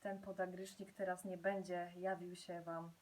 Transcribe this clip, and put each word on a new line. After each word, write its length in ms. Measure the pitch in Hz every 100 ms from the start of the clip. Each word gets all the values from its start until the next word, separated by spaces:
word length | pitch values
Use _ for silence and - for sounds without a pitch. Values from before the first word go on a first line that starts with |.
ten 200 | 202 196
podagrysznik 720 | 196 190 185 180 190 - 190
teraz 320 | - 185 180 190
nie 120 | 180
będzie 540 | 196 196 180 180 175 175
jawił 400 | 190 185 180 180
się 260 | - 175
Wam 320 | 170 165 170 170